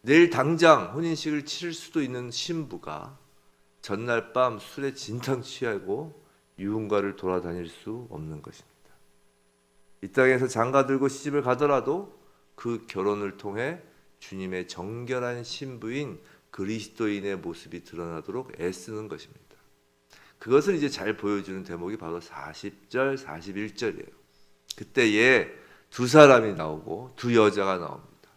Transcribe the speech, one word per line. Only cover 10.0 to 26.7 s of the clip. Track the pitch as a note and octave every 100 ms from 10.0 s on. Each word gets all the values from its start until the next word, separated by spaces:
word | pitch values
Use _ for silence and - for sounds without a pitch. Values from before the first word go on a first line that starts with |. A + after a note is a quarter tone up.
이 | G2
땅에서 | - B2+ B2+ B2+
장가들고 | A2 A#2 C3+ C3+ C3+ C#3
시집을 | C3+ D3 C#3+
가더라도 | B2+ B2+ D3 C3+ A#2 E3+ G3+ - _ _ _
그 | - A#2+ A2+ A2+
결혼을 | G2 G2 G#2 G2+ -
통해 | G#2 G2+ C3 F3 - _ _ _
주님의 | - F#2+ F#2 F#2 F2
정결한 | - F#2+ A#2 A#2+ B2+ B2 A#2+
신부인 | A#2 - C3+ A#2+ A2 C3 C#3+ E2 - - _
그리스도인의 | - G2 A2 G#2+ - A2 G2+ G2+ F#2+
모습이 | E2+ E2 - E2+
드러나도록 | - E2+ E2+ E2 D#2 A2+ - -
애쓰는 | F2 F#2 - G#2+ A2
것입니다. | D2+ - - _ - _ _ _ _ _ - - _
그것을 | G#2+ C3+ E3 E3+
이제 | C#3+
잘 | - G2+ -
보여주는 | G2+ G2+ F#2 F#2+
대목이 | F#2 E2+ F2 G#2+
바로 | E2+ F2
사십 | - C#2 D2 D#2 G2+ - _
절, | B2+ C3+ C3+
사십일 | - D#2 F#2 G2 G#2+
절이에요. | G2 A2+ E2 - - _ _ _ _ _ -
그때에 | - C3+ A2+ G#2 B2 B2 E2+ - - - _
두 | - B2
사람이 | D3+ C#3+ B2+ A2
나오고 | F2 D#2